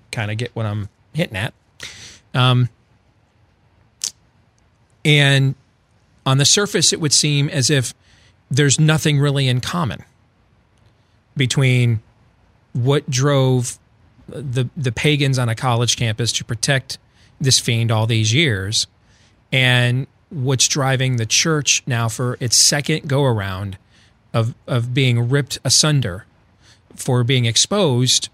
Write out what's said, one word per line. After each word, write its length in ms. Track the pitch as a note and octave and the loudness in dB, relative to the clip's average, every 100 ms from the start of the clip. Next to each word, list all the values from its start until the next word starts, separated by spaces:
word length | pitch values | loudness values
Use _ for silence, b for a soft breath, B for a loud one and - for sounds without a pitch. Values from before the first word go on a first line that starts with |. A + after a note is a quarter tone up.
| _ | _
kinda 240 | - G#2 | -8 -6
get 200 | A2 A#2+ | -6 -8
what 120 | A#2 A2 | -6 -6
I'm 220 | G#2 G2+ - _ | -6 -8 -14 _
hitting 220 | D3+ D#3+ F#2 | -6 -6 -4
at. 180 | A2 - _ _ B B B B _ | -8 -10 _ _ B B B B _
Um, 340 | C3+ B2+ B2 A#2+ - _ _ _ _ _ _ _ _ _ _ _ _ - - _ _ _ _ _ _ _ _ | 0 2 2 0 -4 _ _ _ _ _ _ _ _ _ _ _ _ -10 -10 _ _ _ _ _ _ _ _
and 500 | D#3 D3 C#3 C#3 C3+ - _ _ _ _ _ _ C3 | 2 4 4 4 2 -2 _ _ _ _ _ _ -2
on 120 | C3+ | 2
the 60 | |
surface, 480 | C#3 G3+ G3+ F#3+ D3 | 2 2 0 0 0
it 80 | D#3 | 0
would 120 | D#3 | 0
seem 360 | - D3+ C#3+ C#3+ | 0 0 0 0
as 220 | C#3+ B2 | -2 0
if 240 | C#3+ A#2+ - b b b b _ | 0 -2 -8 b b b b _
there's 280 | C3 C#3+ C#3+ | 0 2 4
nothing 400 | D#3 D#3 D#3+ C#3+ | 2 2 2 2
really 300 | C#3+ C#3 C3 | 2 0 0
in 120 | B2 | 0
common 440 | - F3 C#3 D2+ - _ _ _ _ _ _ _ _ _ _ _ _ - | -2 -4 -4 -6 -14 _ _ _ _ _ _ _ _ _ _ _ _ -2
between 640 | C3 - C3 B2 A#2+ A2 - _ _ _ _ _ _ | 0 2 2 4 2 0 -4 _ _ _ _ _ _
what 340 | B2+ B2 C#3+ C#3+ | -4 0 0 0
drove 680 | B2+ C#3+ C#3 C3 B2+ A#2+ - _ _ _ _ - | 0 2 2 2 2 -2 -8 _ _ _ _ -16
the, 400 | - C3+ B2 B2 - | -12 -6 -4 -4 -4
the 160 | C3 | -6
pagans 460 | - D3+ D3 C#3 C3 | 0 0 2 2 0
on 100 | A#2+ | -2
a 60 | |
college 420 | A2+ C3 A#2 A#2+ - | -2 0 0 0 0
campus 360 | A#2 G#2+ A#2 | -2 -2 -4
to 120 | - | -4
protect 540 | - A2+ - C3+ - - b b b _ | -8 -6 -2 -2 -4 -14 b b b _
this 180 | C3 - | 0 0
fiend 320 | - A2+ A2+ | 0 0 0
all 160 | A2+ A2+ | 0 2
these 280 | A2+ A2 | 0 2
years 520 | B2+ D#3+ G2 G2 G#2+ - _ b b b b _ | 2 0 0 -4 -4 -6 _ b b b b _
and 560 | C3 B2+ B2 B2 B2 C#3+ _ _ | 2 4 4 2 0 -4 _ _
what's 360 | E3 B2+ C3 - | -6 -2 0 0
driving 500 | D#3 C3 B2+ C3 B2 | 0 0 0 0 -2
the 100 | A2 | -2
church 560 | - E3 D3+ C#3 - - | 0 0 0 0 -2 -2
now 220 | A#2+ A#2 | -2 -2
for 280 | - B2 B2 | -2 -6 -4
its 160 | B2 - | -2 2
second 520 | - D3 C#3+ D#3 D#3+ | 2 0 -2 -4 -2
go-around 680 | C#3 C#3 A2 G2 F#2 G2+ F#2+ b b b b _ | 0 2 0 -2 -6 -8 -12 b b b b _
of, 200 | A#2 A2+ - - | -2 -2 -4 -4
of 260 | B2+ A#2+ | -2 -2
being 360 | B2 C3 A#2 A#2+ | 0 2 2 0
ripped 300 | C#3 C#3 - | -2 -2 -6
asunder 600 | - - D#3 D3 A2+ F2 - _ _ _ b b _ - | 0 2 2 2 0 -6 -14 _ _ _ b b _ -10
for 260 | - B2 | -2 0
being 220 | A#2+ C3 | 2 2
exposed 840 | A#2 A2 - G3+ F3 A#2+ B2 - - | 2 0 0 0 2 2 2 0 -4